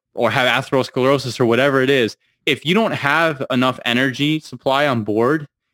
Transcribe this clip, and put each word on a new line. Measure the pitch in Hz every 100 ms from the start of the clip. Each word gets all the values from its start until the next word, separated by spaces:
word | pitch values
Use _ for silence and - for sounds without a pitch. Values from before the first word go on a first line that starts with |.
| _ -
or | 113
have | 110 127
atherosclerosis | 120 127 135 123 - 127 139 123 113
or | 120
whatever | 117 143 135
it | 131
is, | 139 110 - _ _ -
if | 135 147
you |
don't | 190 220
have | 131 139 151 165 143 131
enough | 127 131 123 -
energy | 120 135 120 143 156
supply | - 127 - 135 147
on | 123
board, | 107 107 117 156 147 _ _